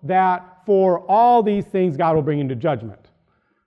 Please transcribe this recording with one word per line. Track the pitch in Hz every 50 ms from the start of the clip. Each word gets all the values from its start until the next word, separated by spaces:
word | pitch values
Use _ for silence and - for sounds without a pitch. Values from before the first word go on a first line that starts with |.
| -
that | 139 185 185 185 185 180 180 - - - _ -
for | 214 202 190 190 185 175 170
all | 170 - 190 220 233 240 240 233 208
these | 214 208 202 -
things | - - 190 185 180 143
God | 139 170 165 160
will | 160 143
bring | 156 147 147
into | 139 131 131
judgment." | 117 113 160 143 117 110 110 98 - _ _ _ _ _ _ _ _ _ _ _ _ _